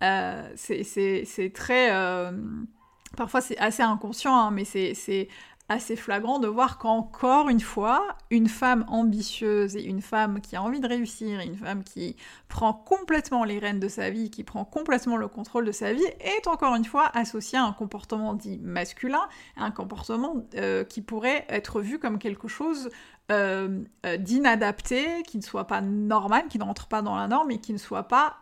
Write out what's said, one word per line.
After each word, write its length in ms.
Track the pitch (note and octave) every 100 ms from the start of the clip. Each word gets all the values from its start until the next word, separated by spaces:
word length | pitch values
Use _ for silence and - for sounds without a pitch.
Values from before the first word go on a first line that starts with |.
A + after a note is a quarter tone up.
euh, 440 | F#3+ F#3+ F#3 F#3 D3+
c'est, 300 | - - E3
c'est, 400 | G#3+ G3 G3 F#3+
c'est 260 | - - F#3+
très, 420 | - - B3+ B3
euh, 380 | F#3+ F#3 F3+ F3+ F#3+ A3 A3 A3+ _ _ _ - -
parfois 240 | A3+ A#3
c'est 180 | B3 -
assez 240 | G#3+ A3
inconscient, 540 | A3+ G#3+ G#3 G#3 C#4+ B3+
hein, 140 | G#3+
mais 160 | G3 G#3
c'est, 260 | G3 F#3
c'est 360 | - - F#3+ G3 - - - -
assez 260 | A3 - A3
flagrant 440 | - G3+ A3+ C#4
de 60 | G#3+
voir 300 | A3 C4 -
qu'encore 720 | A3 A3+ A3 - B3+ C#4+ D4
une 100 | A#3
fois, 480 | - G#3+ G#3+ C#4+ G4+ - -
une 200 | A#3 A3
femme 360 | - B3+ A#3+ A3
ambitieuse 920 | A3+ A3+ G#3+ G3+ - G#3+ G#3 G3 G3+
et 60 |
une 200 | - F#3+
femme 400 | - A3 G#3+ G3+
qui 140 | - F3+
a 60 |
envie 160 | G#3 C#4
de 80 | B3
réussir, 540 | A#3+ A3+ - A3 G3
et 60 | E3+
une 100 | G3
femme 260 | G3+ G3
qui 340 | F#3+ - F3 - - - -
prend 260 | - A3
complètement 720 | A3 - F#4+ F4+ D#4 - B3
les 140 | A3 G#3
rênes 220 | G#3 G3+
de 80 | G3
sa 220 | G#3 F#3+
vie, 200 | A3 G#3+
qui 140 | G#3+
prend 220 | - G#3+ G3+
complètement 500 | D4+ D#4+ B3+ B3 A3+
le 100 | G3+
contrôle 380 | A3 - A#3+
de 80 | A3
sa 220 | G3+ G#3
vie, 100 | B3+ F#4+ -
est 260 | - G#4 F4+
encore 280 | E4 C4+ A#3
une 80 |
fois 220 | A3 C#4+ D#4 A#3
associée 420 | A3+ A3 - C4
à 60 |
un 80 | A3+
comportement 640 | G#3 G#3 G3+ - A3 G#3+
dit 260 | G3+ G#3 F#3+
masculin, 640 | F3+ F3 E3+ - B3+ D4 G4 - - -
un 140 | G#3+
comportement, 760 | - F#3+ G3+ - A3+ C#4+ C#4 -
euh, 300 | F#3+ G3 F#3+
qui 160 | F#3+ A3
pourrait 460 | G3+ A3 B3 D4 -
être 320 | G#3 G#3+ G#3+
vu 180 | G#3 D#4
comme 200 | B3 G#3+
quelque 280 | A3+ G3 A3+
chose, 440 | - D#4 D4 B3+ - - - -
euh, 520 | G#3 G3 F#3+ G3 F#3+ - -
euh, 140 | F3+ E3+
d'inadapté, 1040 | F#3+ B3+ C#4 A3 G#3 G#3 - B3+ D#4 E4+ E4
qui 120 | G#3
ne 40 |
soit 240 | - G3 F#3+
pas 140 | G3
normal, 640 | G3 G#3 G#3 G#3+ G3+ A#3+ A3+
qui 80 | A3
ne 60 |
rentre 240 | G3 G3+ -
pas 120 | A3
dans 160 | G#3 G3
la 100 | G3
norme 240 | C4 D4+
et 80 | A3
qui 140 | -
ne 60 | G3+
soit 240 | - G3
pas, 340 | G3+ B3 D4+ -